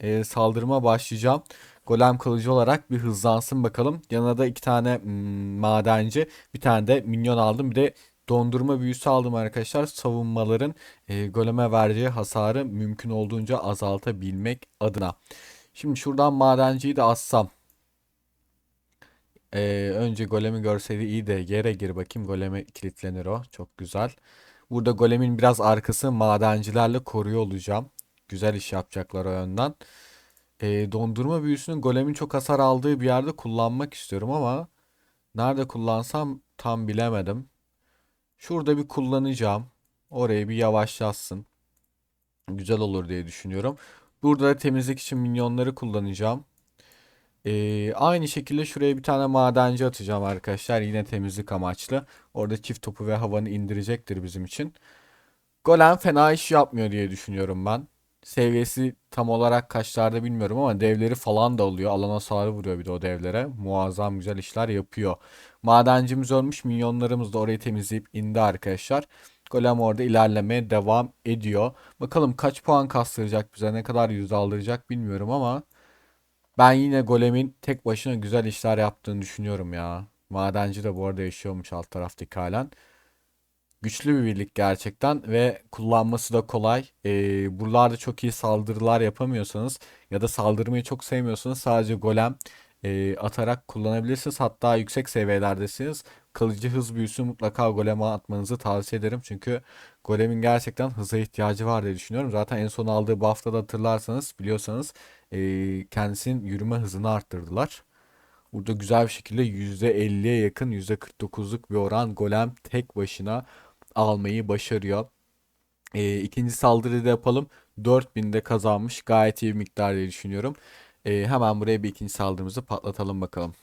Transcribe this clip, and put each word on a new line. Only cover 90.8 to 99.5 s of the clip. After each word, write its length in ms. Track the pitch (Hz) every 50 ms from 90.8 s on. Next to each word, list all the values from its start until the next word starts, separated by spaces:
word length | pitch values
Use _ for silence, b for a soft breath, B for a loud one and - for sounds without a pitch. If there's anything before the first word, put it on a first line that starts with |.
çok 220 | 120 - 131 127 -
sevmiyorsanız 540 | - - 127 123 117 110 - - 127 131 131
sadece 360 | - 127 117 113 110 110 113
golem, 420 | 92 101 107 110 110 113 123 135 - B B B B B B B B -
e, 320 | 98 98 98 98 98 98
atarak 520 | - - 120 - - 113 117 123 127 _ -
kullanabilirsiniz. 720 | - 110 107 110 113 113 113 120 135 127 - 147 135 -
Hatta 360 | 131 113 - - - 120 117
yüksek 320 | 113 107 - - 135 131 -
seviyelerdesiniz. 960 | - 117 104 101 101 101 101 101 98 95 101 101 - - 135 151 151 - - B B B B B
Kalıcı 360 | - - 117 113 104 101 117 127
hız 260 | 123 131 120 113 113
büyüsü 280 | 117 113 104 - -
mutlaka 480 | 123 120 117 - 110 107 - - 120 113
goleme 340 | 107 104 104 110 107 107 107
atmanızı 540 | 110 107 104 - - 104 101 101 101 120 117
tavsiye 420 | - 107 101 101 101 - - 110
ederim. 200 | 104 107 120 123 -
Çünkü 380 | - 107 98 - 123